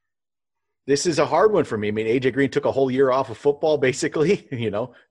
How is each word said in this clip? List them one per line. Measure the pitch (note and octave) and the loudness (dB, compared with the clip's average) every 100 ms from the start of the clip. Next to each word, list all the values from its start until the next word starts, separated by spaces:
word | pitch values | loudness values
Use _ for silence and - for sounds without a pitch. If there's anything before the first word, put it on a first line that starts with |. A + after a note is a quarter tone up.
| _ _ _ _ _ _ _ _ - | _ _ _ _ _ _ _ _ -2
this | C#3 F3+ | 0 0
is | D3+ | 0
a | C3 | 0
hard | D#3 G#3+ | 2 2
one | G3 - | 2 -2
for | A2 | -4
me. | G#2 | -4
I | |
mean, | G#2+ A2+ | -2 -2
A | C3 | 0
J | B2+ | 0
Green | B2+ C3+ | 0 -2
took | - A#2+ | 0 -2
a | |
whole | A#2+ C3+ | 0 0
year | B2+ C3+ | 2 2
off | C3 C3 | 2 -2
of | G#2+ | -2
football, | C#3+ C#3+ D#3+ D3+ | -2 0 0 2
basically, | C3 B2+ D3+ - D#3+ G#3 - | 0 0 -2 0 0 0 -4
<laughs> | |
you | A#2+ A2 | -6 -4
know, | G2+ B2 - _ | -4 -8 -12 _